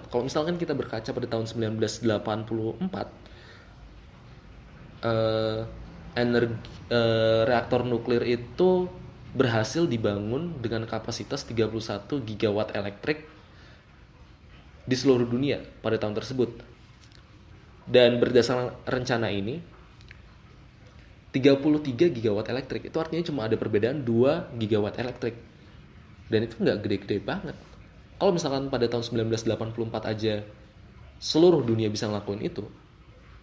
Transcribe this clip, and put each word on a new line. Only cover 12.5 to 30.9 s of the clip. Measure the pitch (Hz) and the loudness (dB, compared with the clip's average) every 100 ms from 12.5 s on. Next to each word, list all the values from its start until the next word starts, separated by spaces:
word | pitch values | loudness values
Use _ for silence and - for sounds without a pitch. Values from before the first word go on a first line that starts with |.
| 104 107 | 0 -2
elektrik | 110 101 101 - - - - - - - - - - - - - - - - - - - | -4 -6 -6 -6 -6 -6 -20 -20 -20 -20 -20 -20 -20 -20 -20 -20 -20 -20 -20 -20 -12 -4
di | 127 | 0
seluruh | 139 123 117 | 4 4 4
dunia | 120 143 117 - - | 0 0 -2 -6 -6
pada | 110 110 | -2 -2
tahun | 107 107 | -2 -4
tersebut. | 107 131 120 - - - - - - - - - - - - - - | -6 -2 -2 -2 -18 -20 -20 -20 -20 -20 -20 -20 -20 -20 -20 -20 4
Dan | 123 120 120 | 8 8 6
berdasarkan | 120 123 117 123 123 - - | 4 6 4 2 -2 -6 -4
rencana | - 127 117 107 | -4 0 0 0
ini, | 101 101 160 - - - - - - - - - - - - - - - - - | -2 -4 -8 -12 -20 -20 -20 -20 -20 -20 -20 -20 -20 -20 -20 -20 -20 -20 -20 -6
tiga | 135 135 139 | 4 6 6
puluh | 151 151 | 4 2
tiga | 147 117 175 | 0 2 2
gigawatt | 123 107 104 110 | 4 0 0 -2
elektrik | 120 - 113 - | -4 -4 -8 -6
itu | 160 | -6
artinya | 160 160 165 | -4 -4 -4
cuma | 143 110 | -2 0
ada | 110 | 0
perbedaan | 113 107 110 147 | 2 2 2 0
dua | 120 113 131 165 170 117 | 0 4 4 2 -4 -4
gigawatt | 107 107 104 - | 0 2 0 -2
elektrik. | 123 - 120 - - - - - - - - - - | -6 -4 -6 -8 -18 -20 -20 -20 -20 -20 -20 -18 -2
Dan | 110 113 | 0 0
itu | - | 0
nggak | 175 104 | 0 0
gede-gede | 101 98 - 104 | 0 -2 -2 -4
banget. | 101 175 151 - - - - - - - | -2 -6 -8 -14 -18 -20 -20 -20 -16 0
Kalau | 190 | 2
misalkan | 175 156 135 139 | 2 0 -2 -2
pada | 131 117 | 0 0
tahun | 120 | 0
sembilan | 113 117 110 | -2 -2 0
belas | 110 | 0
delapan | 113 104 117 117 | 0 -2 -2 -4
puluh | 113 | -4
empat | 113 107 | -4 -4
aja | 107 107 104 104 - - - - | -2 -2 -2 -6 -18 -20 -20 -20